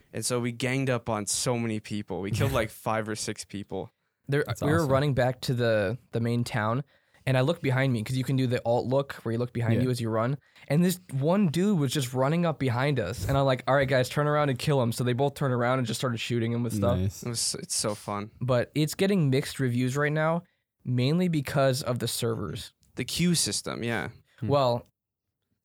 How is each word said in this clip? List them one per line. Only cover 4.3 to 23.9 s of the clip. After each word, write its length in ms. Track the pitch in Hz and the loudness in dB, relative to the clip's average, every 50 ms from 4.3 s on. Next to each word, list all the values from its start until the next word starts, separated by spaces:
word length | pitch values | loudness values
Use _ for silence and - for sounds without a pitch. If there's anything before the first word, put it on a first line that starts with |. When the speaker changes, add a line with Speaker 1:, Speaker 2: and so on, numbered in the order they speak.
| 143 147 - | -2 -2 -2
Speaker 2:
That's 160 | - - - - | -2 -4 -2 0
Speaker 3:
we 60 | 147 | 2
were 60 | 156 170 | 2 2
Speaker 2:
awesome. 100 | 160 131 | 2 4
Speaker 3:
running 220 | 135 131 147 147 127 | 2 2 2 2 2
back 260 | 131 123 127 127 - | 2 0 0 -2 -4
to 120 | - - 131 | -4 -2 0
the, 460 | 120 120 117 110 107 101 92 117 - _ _ - | 2 2 2 2 2 2 0 -2 -4 _ _ -4
the 60 | 117 | -2
main 240 | 117 117 120 120 120 | 0 0 0 0 -2
town, 400 | - - 117 104 110 117 135 143 _ _ _ _ _ _ _ - | -2 -2 -2 0 0 0 -2 -4 _ _ _ _ _ _ _ -2
and 100 | 135 131 | 0 2
I 40 | 127 | 2
looked 200 | 131 147 175 - | 2 2 0 0
behind 320 | - 131 127 131 135 135 123 | 0 0 2 2 2 2 2
me 80 | 110 107 | 0 -2
'cause 120 | 107 127 | -2 -4
you 60 | 131 123 | -4 -2
can 120 | - 135 | 0 0
do 120 | 131 131 | 0 2
the 120 | 120 123 117 - | 2 0 0 0
alt 220 | 117 120 123 - | 2 2 2 2
look 260 | 113 131 139 139 - - - | 2 0 0 0 -2 -6 -8
where 120 | - 123 117 | -6 -4 -2
you 40 | |
look 160 | 117 123 123 - | -2 -2 -4 -4
behind 220 | 120 113 113 113 | -2 0 2 2
Speaker 2:
Yeah. 60 | 110 127 | 2 2
Speaker 3:
you 60 | 127 | 0
as 100 | 127 120 | 0 -2
you 80 | 117 113 | -2 -2
run. 280 | 110 110 113 123 143 - _ _ _ - - | 0 0 0 0 -2 -4 _ _ _ -12 -4
And 160 | - 139 160 175 | 0 2 2 4
this 160 | 185 175 180 - - | 2 2 -2 -6 -8
one 380 | - 135 139 156 185 208 208 160 | -4 -2 0 2 2 2 2 2
dude 280 | 127 165 185 214 208 | 2 2 2 2 2
was 140 | 156 143 127 - | 2 2 0 0
just 180 | 151 131 120 127 | -2 -4 -2 0
running 280 | 127 131 139 160 170 175 | 0 2 2 2 2 0
up 120 | 165 147 | 0 0
behind 420 | - 135 131 113 120 135 147 143 120 | 0 0 0 0 0 0 0 0 0
us, 280 | 98 87 107 - - | 0 -2 -4 -4 -2
and 100 | - 139 | 0 2
I'm 80 | 139 139 | 4 4
like, 180 | 135 131 127 - | 4 2 2 2
"All 80 | 135 131 | 2 4
right, 120 | 143 135 | 4 4
guys, 220 | 127 135 127 123 - | 4 4 2 2 2
turn 160 | - 151 147 | 0 0 2
around 240 | 147 147 151 147 139 | 2 2 2 2 2
and 80 | 131 | 0
kill 240 | 123 - 160 147 135 | 0 0 2 2 4
him." 100 | 120 120 117 | 2 2 0
So 100 | - 127 | 0 0
they 100 | 123 123 | 0 2
both 220 | 120 139 143 139 | 2 0 0 0
turned 180 | - 151 131 123 | 0 -2 0 0
around 240 | 120 120 123 131 | 2 2 2 2
and 80 | 131 123 | 2 0
just 140 | 110 - - | -2 -2 -2
started 180 | - 127 117 113 | -2 -2 -2 -2
shooting 320 | - - 120 117 113 117 | -2 -2 0 0 0 0
him 120 | 117 120 120 | 0 0 -2
with 100 | 117 110 | -2 0
stuff. 240 | 104 98 98 95 | 2 2 2 2
Speaker 2:
Nice. 240 | 92 92 101 - - | 2 0 -2 -4 -4
Speaker 1:
It 80 | - 123 | -8 -6
was, 260 | 117 117 - - - - | -4 -4 -4 -4 -4 -6
it's 160 | - - - | -6 -4 -4
so 180 | - - 110 104 | -2 -2 -2 -4
fun. 380 | - - 107 104 101 104 107 - - | -4 -6 -6 -6 -6 -6 -8 -10 -6
Speaker 3:
But 300 | 127 123 127 120 110 - - | -2 0 2 2 0 0 0
it's 220 | 139 156 147 - | -2 0 0 0
getting 340 | - 196 196 208 185 151 139 | 0 0 2 2 2 4 4
mixed 300 | 131 127 - - - - | 2 2 0 -2 -4 -2
reviews 360 | 135 123 120 123 127 127 127 | -2 0 0 0 0 0 0
right 160 | 147 147 147 | 0 0 0
now, 300 | 151 156 156 160 165 170 - _ _ _ _ _ _ _ - | 0 0 0 0 0 -2 -4 _ _ _ _ _ _ _ -6
mainly 440 | - 127 123 123 139 156 180 185 | -2 0 2 2 2 2 2 2
because 560 | 180 160 151 139 - - 147 135 135 127 127 - | 2 0 0 -2 0 2 2 4 4 2 0 -2
of 160 | - 127 110 | -4 -4 -2
the 80 | 113 | -2
servers. 680 | 117 - - 123 117 113 107 101 78 - 110 - - _ _ _ _ - | -4 -4 -2 -2 -2 -2 -2 -4 -6 -8 -8 -10 -14 _ _ _ _ -10
Speaker 1:
The 80 | - 123 | -10 -8
queue 300 | - - - 170 175 170 | -4 0 2 2 2 4
system, 480 | - - 107 - - - - 64 62 113 | 2 2 0 -2 -4 -4 -4 -6 -4 -2
yeah. 260 | 120 | -2